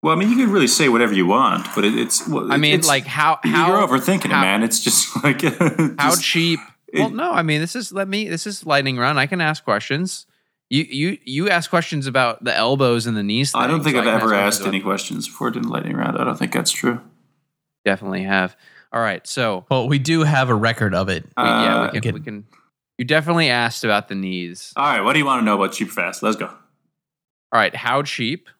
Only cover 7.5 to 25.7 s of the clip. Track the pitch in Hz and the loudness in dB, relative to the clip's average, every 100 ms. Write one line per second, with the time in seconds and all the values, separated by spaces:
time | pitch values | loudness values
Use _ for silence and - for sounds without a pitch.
7.5 | 151 165 240 214 190 196 202 208 165 208 | 0 -2 -8 -8 -6 -4 -4 -4 -6 -8
8.5 | 196 165 143 135 127 123 147 143 180 160 | -10 0 0 0 0 0 0 0 0 -2
9.5 | 156 - 104 - 143 185 - - _ _ | -2 -2 -2 -2 -4 -4 -6 -16 _ _
10.5 | _ _ 135 - 135 165 202 - 135 196 | _ _ -2 -2 -2 -2 -2 -6 -2 0
11.5 | 175 160 170 170 156 135 131 123 113 120 | -2 -2 -2 -2 -6 -2 0 0 -2 -2
12.5 | - 113 139 131 120 117 110 101 110 139 | 0 0 2 2 2 0 -2 -2 0 0
13.5 | 123 123 160 151 127 113 110 110 104 101 | 0 0 0 0 0 2 2 2 2 2
14.5 | 101 98 95 95 98 - - - - 123 | 0 -2 -4 -2 -4 -4 -8 -10 -6 -6
15.5 | 117 - - - - - - 123 - 127 | -4 -4 -6 -4 -4 -4 -2 -2 -2 -2
16.5 | - - - 127 120 - _ _ _ _ | -2 -2 0 -2 -2 -8 _ _ _ _
17.5 | _ _ _ - 95 101 92 95 98 92 | _ _ _ -2 -2 -4 -6 -2 0 0
18.5 | - - - _ 117 113 92 - - 117 | -6 -20 -20 _ -4 -2 -4 -8 -4 -2
19.5 | 95 - 135 123 143 139 165 151 143 131 | -2 0 0 2 0 2 2 4 4 4
20.5 | 110 113 113 107 90 95 87 - - 120 | 2 2 2 0 2 0 -4 -4 -2 0
21.5 | 117 117 113 120 117 113 107 - 104 104 | 2 2 2 0 -2 -4 -6 -8 -12 -14
22.5 | _ _ _ _ - 123 151 156 170 156 | _ _ _ _ -10 0 0 2 2 4
23.5 | 120 117 - 117 104 - 98 95 92 87 | 2 0 -2 0 0 0 -6 -4 -6 -8
24.5 | 90 - - 143 123 101 151 139 131 110 | -12 -12 -4 0 0 2 2 2 0 2
25.5 | 101 95 | 2 0